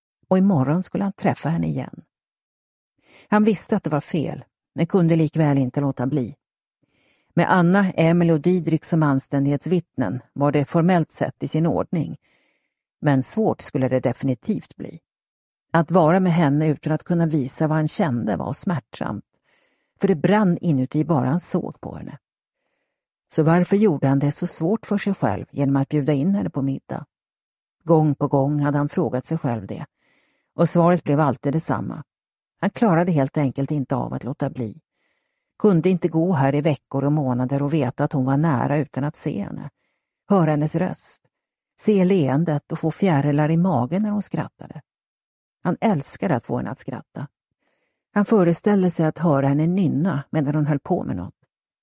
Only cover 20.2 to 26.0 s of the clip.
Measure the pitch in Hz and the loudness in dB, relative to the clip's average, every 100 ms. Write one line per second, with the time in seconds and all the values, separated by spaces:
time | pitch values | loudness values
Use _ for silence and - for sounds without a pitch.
20.2 | 170 208 196 170 175 135 127 151 151 151 | 2 4 4 2 2 0 0 0 0 0
21.2 | 127 175 - 180 - - - - - 143 | 0 -2 -2 -4 -4 -10 -14 -14 -16 -18
22.2 | _ _ _ _ _ _ _ _ _ _ | _ _ _ _ _ _ _ _ _ _
23.2 | _ - 156 175 180 202 214 143 135 139 | _ 0 4 4 2 2 2 2 2 2
24.2 | 143 - 180 - 160 220 - 208 - 196 | 0 -2 -8 -4 -4 -4 -4 -4 -2 -2
25.2 | 117 101 - - 139 139 135 151 | -2 -2 -6 -2 0 0 0 -2